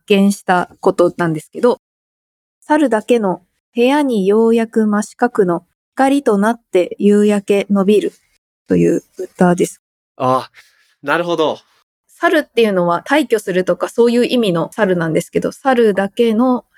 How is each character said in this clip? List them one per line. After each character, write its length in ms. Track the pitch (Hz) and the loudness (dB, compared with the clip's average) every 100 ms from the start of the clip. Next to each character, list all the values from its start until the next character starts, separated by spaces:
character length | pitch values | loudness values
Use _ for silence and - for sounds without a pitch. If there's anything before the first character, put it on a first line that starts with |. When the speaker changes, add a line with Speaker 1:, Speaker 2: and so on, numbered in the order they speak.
| - | 0
Speaker 1:
見 260 | 196 202 | 2 2
し 100 | 202 | 0
た 280 | - 180 - - | -2 -2 -2 -4
こ 120 | 196 | -2
と 220 | - 175 175 | 0 0 0
な 120 | 170 | -4
ん 40 | |
で 60 | 156 | -4
す 120 | - | -10
け 80 | 156 | -2
ど、 180 | 240 - _ _ _ _ _ _ _ _ | -2 -2 _ _ _ _ _ _ _ _
猿 260 | - 302 277 | -2 0 2
だ 140 | 220 | 0
け 180 | - 240 | 0 0
の 220 | 196 175 _ _ _ 233 | 0 -6 _ _ _ -2
部 60 | |
屋 200 | 247 294 | 0 2
に 240 | 277 226 190 | 0 0 2
よ 220 | 214 226 | 2 2
う 60 | 233 | 2
や 100 | 226 | 0
く 220 | 226 214 | -2 0
真 160 | 208 | 0
四 120 | 214 - | -4 -4
角 280 | 247 - | -2 0
の 200 | 180 170 - _ _ | -2 -2 -8 _ _
光 300 | - 269 277 | -2 0 0
と 120 | 277 202 | 0 0
な 140 | 214 | 0
っ 60 | 240 | -4
て 360 | _ 185 170 - | _ -2 -2 0
夕 280 | 202 208 208 | 2 4 2
焼 380 | 208 - 202 | 0 0 -2
け 20 | - | 0
伸 140 | 202 | 0
び 160 | 190 208 | 2 2
る 120 | - - _ _ _ _ - | 0 -8 _ _ _ _ -2
と 80 | |
い 220 | 92 170 165 | 0 2 0
う 80 | - - | -6 -14
歌 380 | 185 - 180 | -12 -2 0
で 120 | 175 170 | 2 -2
す。 140 | - _ _ _ - | -6 _ _ _ -6
Speaker 2:
あ、 340 | 127 127 - - _ _ _ _ | -2 -2 -4 -16 _ _ _ _
な 160 | 139 160 | -4 -2
る 60 | |
ほ 140 | 175 165 | -2 -2
ど。 220 | 151 107 _ _ _ _ _ | -2 -4 _ _ _ _ _
Speaker 1:
猿 300 | _ 339 330 | _ 0 0
っ 40 | |
て 200 | 277 - | 0 0
い 60 | 220 | 0
う 20 | |
の 160 | 190 175 | 0 0
は 160 | 170 - | -2 -2
退 220 | 302 262 | -2 0
去 100 | 214 | -2
す 140 | - | -2
る 120 | 180 | -4
と 120 | 185 175 | -2 -4
か 120 | 180 | -4
そ 180 | - 240 | 0 0
う 60 | |
い 60 | 233 | 2
う 80 | 240 | 0
意 100 | 247 | 0
味 160 | 214 | -2
の 160 | 165 156 | -2 -4
猿 240 | - 202 180 | -4 -2 -2
な 120 | 165 | -2
ん 40 | |
で 80 | 160 | -4
す 100 | - | -4
け 80 | - | -4
ど、 140 | - | -6
猿 420 | - 269 240 220 | -4 -2 2 2
だ 140 | 196 196 | 0 -4
け 260 | - 233 | -2 0
の 300 | 220 254 247 - | 0 0 -2 -6